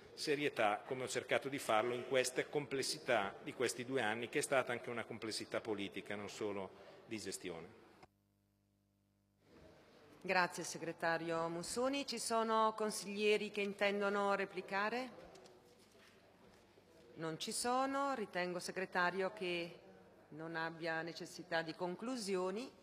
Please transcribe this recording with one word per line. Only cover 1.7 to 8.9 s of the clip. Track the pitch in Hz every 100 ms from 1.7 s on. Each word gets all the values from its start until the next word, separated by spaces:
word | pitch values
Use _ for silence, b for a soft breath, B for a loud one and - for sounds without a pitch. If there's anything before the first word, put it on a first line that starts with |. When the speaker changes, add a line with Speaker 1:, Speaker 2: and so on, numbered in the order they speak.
| 110 120
Speaker 1:
in | 123 120
questa | 131 127 - 139
complessità | 147 139 139 127 - - 117 98 -
di | 170
questi | - 117 - 123
due | 135
anni, | 107 110 120
che | 147
è |
stata | 143 139 123
anche | 120 -
una | 120 110
complessità | 110 113 104 107 113
politica, | 113 101 98 - - 104
non | 101
solo | - 107 101 95 - B B -
di | 113
gestione. | 95 92 95 82 87 - - - - _ _ _ _ _ _ _ _